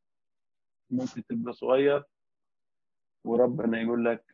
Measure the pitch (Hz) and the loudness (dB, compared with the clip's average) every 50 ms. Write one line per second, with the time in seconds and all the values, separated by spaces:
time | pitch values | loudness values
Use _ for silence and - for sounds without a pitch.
0 | _ _ _ _ _ _ _ _ _ _ _ _ _ _ _ _ _ - 131 127 | _ _ _ _ _ _ _ _ _ _ _ _ _ _ _ _ _ -6 -4 -4
1 | 127 127 - 120 110 - 123 113 117 120 117 - 120 120 127 135 139 143 143 143 | -4 -6 -8 -12 -10 -8 -6 -6 -6 -6 -8 -6 0 2 2 4 4 4 2 0
2 | 143 _ _ _ _ _ _ _ _ _ _ _ _ _ _ _ _ _ _ _ | -2 _ _ _ _ _ _ _ _ _ _ _ _ _ _ _ _ _ _ _
3 | _ _ _ _ - 113 113 117 123 123 120 120 113 117 113 113 113 113 120 120 | _ _ _ _ -6 -2 2 2 2 2 0 -2 -2 -2 -2 -2 -2 -2 -2 0
4 | 117 117 117 110 - _ | 0 0 0 -2 -6 _